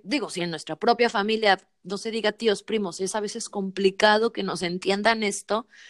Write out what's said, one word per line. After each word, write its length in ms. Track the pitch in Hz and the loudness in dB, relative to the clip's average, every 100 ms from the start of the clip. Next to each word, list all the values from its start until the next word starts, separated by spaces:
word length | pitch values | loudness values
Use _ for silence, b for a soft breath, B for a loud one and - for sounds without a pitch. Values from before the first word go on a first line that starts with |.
digo, 260 | 175 285 190 | -4 -4 -4
si 120 | 180 | -4
en 80 | 175 | -4
nuestra 260 | 160 - 156 | -6 -8 -2
propia 320 | 226 233 240 | 2 4 4
familia, 500 | 220 202 220 220 185 _ _ | 2 0 2 4 4 _ _
no 160 | 180 196 | -8 -8
se 120 | 226 | -6
diga 220 | 226 214 | -2 -2
tíos, 300 | 208 233 202 | 0 0 0
primos, 380 | - 220 196 160 | 0 -4 -2 -4
es 140 | 190 220 | -4 -4
a 40 | |
veces 280 | 208 226 - | -6 -8 -8
complicado 840 | 208 190 190 196 196 214 214 233 | -6 -6 0 0 4 4 4 2
que 120 | 226 | -2
nos 180 | 196 165 | -6 -2
entiendan 600 | 180 180 - 196 214 226 | -2 -2 -2 0 2 2
esto, 420 | 214 202 - 208 - B B | 0 -4 -4 -4 -4 B B